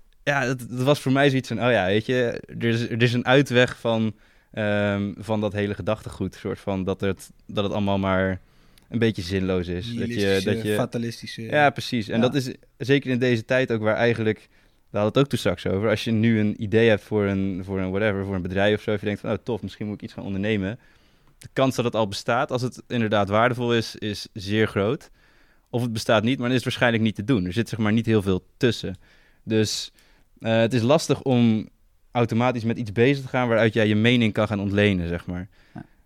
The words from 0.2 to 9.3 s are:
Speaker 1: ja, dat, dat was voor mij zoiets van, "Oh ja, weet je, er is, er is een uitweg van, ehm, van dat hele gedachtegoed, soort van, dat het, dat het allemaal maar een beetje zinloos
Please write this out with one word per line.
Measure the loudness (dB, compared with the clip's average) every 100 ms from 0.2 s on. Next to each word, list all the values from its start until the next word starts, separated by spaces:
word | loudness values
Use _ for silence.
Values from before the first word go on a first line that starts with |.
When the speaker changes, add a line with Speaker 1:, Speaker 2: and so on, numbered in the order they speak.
Speaker 1:
ja, | -4 -2 -2
dat, | -4 -6
dat | -2
was | 2 2
voor | 2
mij | 4 4
zoiets | 2 -2
van, | 0
"Oh | 2
ja, | 2 4
weet | 2 2
je, | 0 0 -4 -10 -4
er | 0
is, | 0 -2
er | 0
is | 2
een | 2 4
uitweg | 4 4 4 2 0
van, | -2 0 0 -4 _ _ _
ehm, | -6 -2 0 0 0 -4 -6
van | -4 -2
dat | -2
hele | -2 -4
gedachtegoed, | -4 -4 -4 -6 -8 -8
soort | -6 -8 -8
van, | -4 -2
dat | -2 -2
het, | -2 -4 -10 -20 -8
dat | -4
het | -4
allemaal | -2 -2 0
maar | 0 2 0 -2 -10 _ _ _ _
een | -2
beetje | 0 -2
zinloos | -4